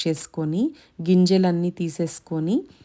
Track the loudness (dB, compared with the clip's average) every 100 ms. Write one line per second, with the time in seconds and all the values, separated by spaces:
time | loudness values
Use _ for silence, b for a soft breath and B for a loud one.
0 | -4 -4 -4 -6 -4 -2 -2 -6 B B
1 | 2 4 6 4 2 2 -2 -4 -6 -4
2 | -4 -6 -8 -4 -2 -2 -4 B